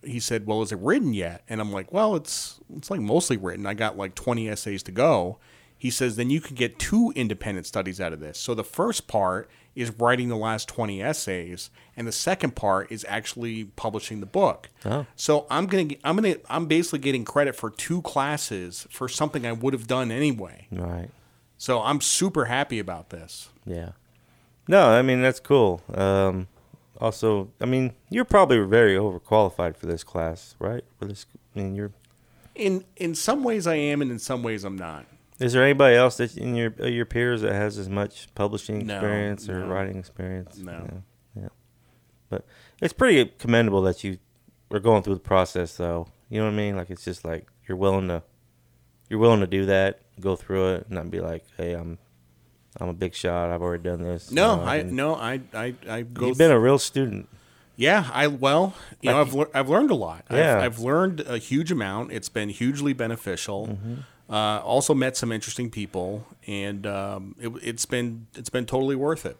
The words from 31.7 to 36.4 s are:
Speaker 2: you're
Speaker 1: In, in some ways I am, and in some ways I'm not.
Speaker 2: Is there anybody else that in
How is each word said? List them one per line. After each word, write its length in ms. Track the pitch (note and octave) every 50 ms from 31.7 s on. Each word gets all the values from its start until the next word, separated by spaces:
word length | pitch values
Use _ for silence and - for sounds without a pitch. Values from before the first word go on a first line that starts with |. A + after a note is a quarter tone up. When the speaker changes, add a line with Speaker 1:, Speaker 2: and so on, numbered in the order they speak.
| F#2+
Speaker 2:
you're 160 | G2 G#2 G#2 G2+ _ _ _ _ _ _ _ _ _ _ - _
Speaker 1:
In, 300 | - A3+ G3 F#3+ F#3 F#3 - _
in 180 | - F#3 E3+ E3
some 300 | D3+ - - A#3+ D4 C4+
ways 240 | B3 A3+ G#3+ F3 E3+
I 80 | E3
am, 260 | D3+ D3 D3 D3 C#3+
and 80 | D3 C3
in 100 | B2 A2+
some 220 | - - C3+ A#2+
ways 220 | A#2+ A#2 A2 G#2+ F#2+
I'm 140 | G2 G2 F#2+
not. 280 | F#2 E2 D#2+ D2 C2 _ - _ _ _ _ _
Speaker 2:
Is 140 | B2+ B2
there 140 | A#2+ C3 B2+
anybody 320 | C#3 C#3+ C3+ C#3+ C3+ A#2+ A#2+
else 180 | B2+ B2+ A#2+
that 220 | - B2 A2+ -
in 180 | -